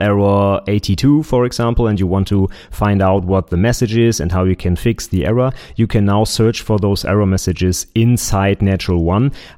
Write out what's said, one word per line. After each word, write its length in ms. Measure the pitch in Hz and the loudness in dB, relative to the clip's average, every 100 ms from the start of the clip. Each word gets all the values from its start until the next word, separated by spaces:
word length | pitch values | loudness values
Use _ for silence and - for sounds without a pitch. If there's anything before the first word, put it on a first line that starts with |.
error 580 | 104 101 101 101 98 98 - | 0 2 2 2 2 0 -2
eighty-two, 560 | 104 - 95 135 147 | -2 -2 0 2 2
for 240 | 156 127 123 | 2 0 0
example, 400 | 123 120 120 113 | -2 -2 0 0
and 140 | 101 | 0
you 80 | 92 | 0
want 200 | 95 95 | 0 0
to 200 | 101 95 - - | 0 0 -4 -14
find 280 | - 104 101 | -4 0 2
out 260 | 95 98 90 | 2 0 0
what 260 | 95 82 | -2 0
the 60 | 87 | 0
message 380 | 113 123 113 113 | 0 0 0 2
is 240 | 117 110 | 2 0
and 120 | 80 | -2
how 140 | 92 92 | 0 0
you 100 | 92 | 0
can 200 | - 87 | -2 -2
fix 300 | 120 113 - | -2 -4 -4
the 220 | 92 76 | -2 0
error, 240 | 117 131 127 - - | 0 -2 -4 -8 -4
you 100 | 113 | 0
can 180 | 113 | 0
now 200 | 101 101 | 2 2
search 380 | 107 - 113 - | 0 2 0 0
for 180 | - 107 | -2 -2
those 260 | 101 98 - | 0 -2 0
error 220 | 104 98 | 0 2
messages 580 | 95 - 85 92 90 - | 0 -2 -2 -2 -2 -4
inside 720 | - 117 120 - 98 98 98 | 0 2 2 0 0 0 2
Natural 400 | 98 95 - 87 | 0 0 0 0
One. 300 | 82 98 139 - - | 2 2 0 -4 -14